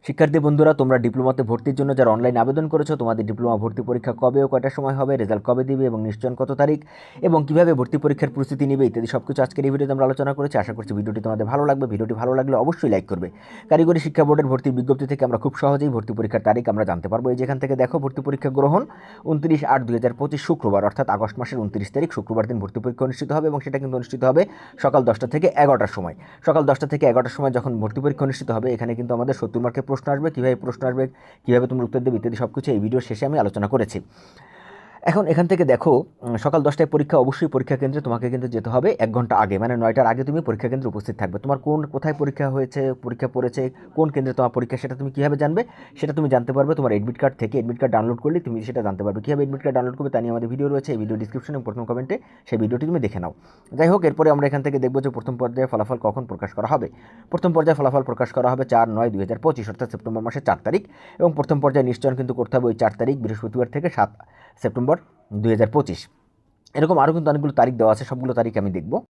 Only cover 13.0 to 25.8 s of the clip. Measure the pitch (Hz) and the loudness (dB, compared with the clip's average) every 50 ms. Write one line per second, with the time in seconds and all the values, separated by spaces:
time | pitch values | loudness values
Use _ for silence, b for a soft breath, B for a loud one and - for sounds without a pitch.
13 | 95 - 98 87 90 92 B B B B B B B B 160 160 165 165 175 165 | 0 -4 -6 -6 -6 -10 B B B B B B B B 4 4 6 4 4 2
14 | 139 160 147 165 151 147 151 147 151 131 131 127 - 143 127 123 123 131 135 135 | 0 0 2 2 4 4 4 4 4 2 0 0 0 0 0 0 2 0 0 0
15 | 139 131 143 131 135 123 120 113 - 135 - - 151 139 143 139 147 147 123 113 | 0 -4 -2 -2 0 0 0 -2 -2 -4 -2 0 0 0 2 2 0 0 -2 -2
16 | 107 110 110 107 113 107 - 110 107 107 107 123 120 113 101 104 110 95 87 87 | -4 -4 -4 -4 -4 -2 -2 0 2 2 2 2 2 -2 0 0 0 -2 -2 -4
17 | 80 92 104 117 123 127 127 123 127 127 139 131 139 135 135 127 127 123 - 160 | -4 -4 -4 -2 0 -2 -2 -2 -2 -4 -2 -4 -2 -2 0 0 0 0 0 -4
18 | 139 135 131 - 131 139 135 131 - 139 131 139 139 143 156 202 285 B B B | -4 -4 -6 -6 -6 -4 -6 -2 -4 -2 0 2 2 4 4 2 0 B B B
19 | B B B B B - 160 151 143 165 156 147 139 - 131 131 123 113 120 113 | B B B B B -2 -2 0 2 2 0 2 2 2 2 0 2 0 -2 0
20 | 120 120 120 - 139 - 147 139 - - 165 147 - 107 98 98 101 101 - - | 0 -2 -2 -2 -6 -4 -4 -6 -2 -2 -2 0 0 2 2 2 2 0 0 -2
21 | 139 - 98 98 110 104 104 123 120 - 135 123 107 101 - 110 101 - - 139 | -2 -2 0 -2 -2 -4 -4 -8 -10 -8 -6 -6 -6 -4 -4 -6 -8 -4 -2 -4
22 | 165 165 - - - - 113 110 104 113 123 110 98 101 - 120 117 127 123 - | -4 -2 -4 -10 -6 -4 -2 -2 -2 -2 -2 -6 -6 -6 -8 -6 -6 -6 -2 -2
23 | 131 127 127 - 147 - 147 156 156 156 147 143 - 147 135 139 135 135 127 123 | -2 -2 -2 -6 -6 -2 -2 0 0 0 -2 -2 -6 -4 -6 -4 -4 -4 -4 -6
24 | 120 - - 123 131 131 135 160 196 B B B B B B - - 139 127 143 | -6 -6 -4 0 2 4 4 4 2 B B B B B B -2 0 4 4 4
25 | 127 117 110 - 135 113 143 151 175 175 - 147 143 143 135 110 | 4 4 0 0 -2 -4 -2 2 2 2 4 4 4 4 6 4